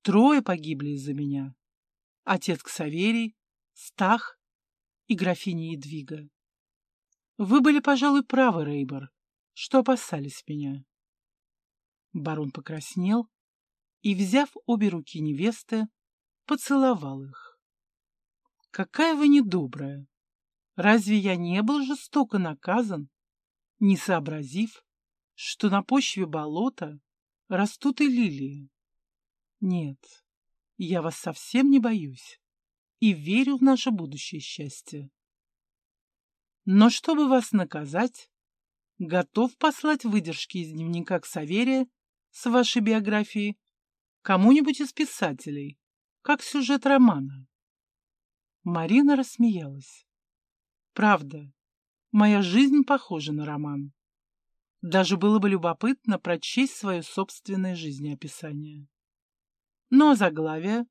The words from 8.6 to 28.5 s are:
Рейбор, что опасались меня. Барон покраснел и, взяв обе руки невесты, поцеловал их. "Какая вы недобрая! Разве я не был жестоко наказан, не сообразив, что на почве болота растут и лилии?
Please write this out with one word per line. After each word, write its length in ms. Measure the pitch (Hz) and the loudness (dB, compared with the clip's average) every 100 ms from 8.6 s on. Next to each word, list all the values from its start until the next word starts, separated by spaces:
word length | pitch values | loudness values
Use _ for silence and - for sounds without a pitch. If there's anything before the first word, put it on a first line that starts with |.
| 147 | -4
Рейбор, 440 | 147 135 139 139 _ _ _ _ | -4 -6 -8 -14 _ _ _ _
что 260 | - - 262 | -16 0 2
опасались 640 | 247 254 - 156 139 - - | 2 -2 -2 -8 -10 -14 -12
меня. 380 | 147 143 139 135 _ _ _ _ _ _ _ _ _ _ _ _ | -8 -8 -8 -14 _ _ _ _ _ _ _ _ _ _ _ _
Барон 380 | 170 151 156 143 | -10 -8 -6 -8
покраснел 800 | 139 135 156 - - 180 226 226 _ _ _ _ _ _ _ | -10 -14 -14 -10 -4 0 0 -2 _ _ _ _ _ _ _
и, 140 | 208 190 | -4 -2
взяв 400 | 190 254 285 - - | 0 0 0 -6 -4
обе 240 | 233 208 | 0 0
руки 300 | 175 143 165 | -2 -10 -6
невесты, 680 | 151 143 208 226 - 220 220 _ _ _ _ _ - | -6 -2 -4 -4 -6 -6 -6 _ _ _ _ _ -6
поцеловал 800 | 294 - 277 262 214 143 135 | -4 0 2 2 0 -4 -10
их. 360 | 135 - - _ _ _ _ _ _ _ _ _ _ _ _ | -14 -20 -20 _ _ _ _ _ _ _ _ _ _ _ _
"Какая 440 | - 185 - 330 302 | -10 -6 0 0 4
вы 120 | 294 | 6
недобрая! 800 | 285 214 175 135 120 139 143 139 _ _ _ _ _ _ - | 6 4 -2 -4 -8 -12 -12 -18 _ _ _ _ _ _ 0
Разве 420 | 190 226 196 214 | 4 4 4 0
я 180 | 196 180 | 2 -2
не 260 | 175 185 | 0 0
был 220 | 214 285 | 0 0
жестоко 540 | 262 285 - 294 240 202 | -2 -6 -2 -2 0 -2
наказан, 720 | 170 147 - 214 220 170 143 _ _ _ _ _ _ _ | -4 -6 -2 -2 -2 -6 -10 _ _ _ _ _ _ _
не 180 | 202 190 | 2 2
сообразив, 880 | - 170 147 156 135 165 220 - _ _ _ _ _ | 0 -2 -2 -10 -8 -6 -6 -8 _ _ _ _ _
что 360 | - - - 214 | -14 -12 -4 0
на 140 | 196 | 0
почве 420 | - 269 262 190 175 | 0 0 0 -4 -6
болота 720 | 156 151 156 254 - 156 147 _ _ _ _ _ | -6 -6 -4 -4 -4 -14 -14 _ _ _ _ _
растут 500 | 190 208 - 285 277 | -2 -2 -2 -6 0
и 80 | 294 | 0
лилии? 600 | 247 208 139 139 | 2 0 -2 -10